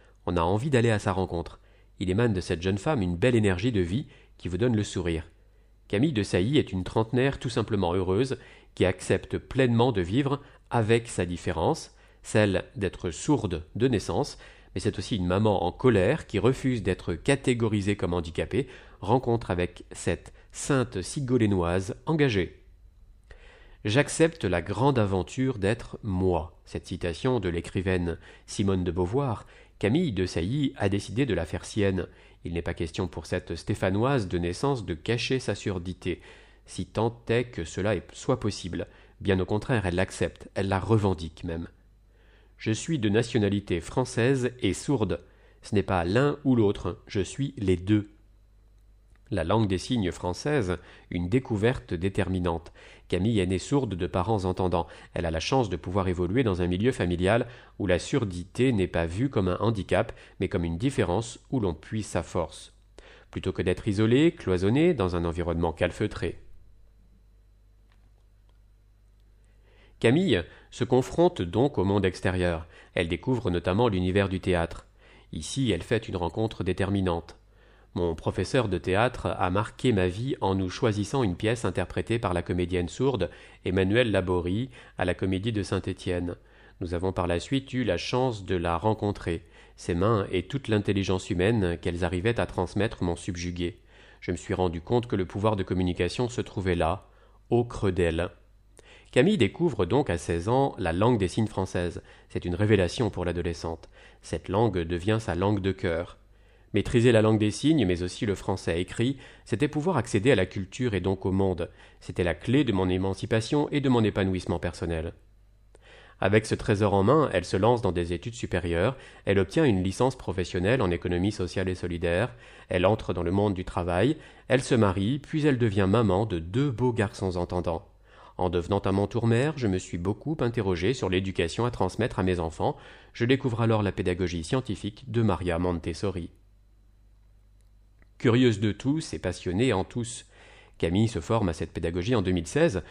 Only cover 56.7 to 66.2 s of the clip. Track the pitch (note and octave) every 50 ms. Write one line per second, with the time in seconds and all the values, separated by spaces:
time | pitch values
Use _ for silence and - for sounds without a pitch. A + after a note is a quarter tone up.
56.7 | F2+ F2+ G#2+ B2+ B2+ - G2+ F2 - E2+ F2+ F#2 A2 A#2+ A#2+ - - - - -
57.7 | - - G2+ F2+ F2+ E2 - - - C#3 A#2 G2 F2 F2 F2+ - - - B2 C3+
58.7 | A#2+ G2 F2+ E2 - F2 E2+ E2 E2+ G2+ C3 C#3+ - A2+ F#2+ F2+ F2+ - G2+ A2+
59.7 | A2+ F#2+ F2 - F#2+ F#2 A2+ - - - - - - - G2 F2 - F2+ E2+ E2+
60.7 | E2 E2 A2 C#3 - - G2+ E2+ - G#2+ A#2 - - - - - C#3+ B2+ G#2 F#2
61.7 | D#2+ - - - A2 A2 G2+ - - F2+ E2 - - A2 E2 - - - - -
62.7 | - - _ _ _ - - - - - - - - F#2 - F#2+ - - F2+ F#2
63.7 | F2+ - - A2+ G2 G#2 A2 A2+ A#2+ C#3 D#3 E3+ E3 - - G2 F#2 F2 F#2 G2+
64.7 | A#2 D3 D#3+ F3+ E3+ B2+ F#2+ F2+ F2 E2+ E2+ E2+ D#2+ F2+ E2 F2 E2 E2+ E2+ E2
65.7 | D#2+ - F2+ E2+ - - A2+ G#2 - -